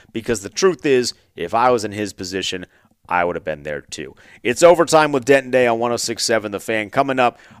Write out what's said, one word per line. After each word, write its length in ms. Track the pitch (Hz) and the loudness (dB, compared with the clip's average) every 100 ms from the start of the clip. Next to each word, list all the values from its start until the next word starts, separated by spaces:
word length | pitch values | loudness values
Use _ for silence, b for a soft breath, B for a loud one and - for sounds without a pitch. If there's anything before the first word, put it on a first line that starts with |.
| B | B
because 300 | 113 113 110 | -10 -4 -4
the 80 | 98 | -6
truth 360 | - 190 160 156 | 0 0 0 2
is, 280 | 127 120 - b - | 2 0 -8 b -12
if 160 | 85 | -4
I 160 | 113 127 | 0 2
was 160 | 123 104 | 0 -2
in 80 | |
his 180 | 101 104 | -6 -8
position, 540 | 90 92 95 90 92 90 b b _ - | -8 -8 -6 -6 -8 -12 b b _ -4
I 160 | 87 | -2
would 140 | 87 82 | -2 -4
have 80 | 80 | -8
been 180 | 73 | -10
there 160 | 73 73 | -8 -12
too. 360 | - - 67 - B B | -12 -16 -16 -18 B B
It's 200 | 104 120 | -4 4
Overtime 500 | 170 170 160 156 151 | 6 6 4 4 4
with 100 | 143 | 0
Denton 280 | 117 139 127 | 2 2 4
Day 160 | 127 123 | 2 2
on 120 | 117 | 2
one 140 | 120 | -2
oh 40 | 117 | -2
six 280 | - 110 - | -4 -4 0
seven 260 | 113 104 | -2 -2
The 80 | 98 | -8
Fan. 300 | - 110 104 | -4 -4 -2
Coming 300 | 135 135 131 | -2 0 2
up, 200 | 120 - B B | 0 -2 B B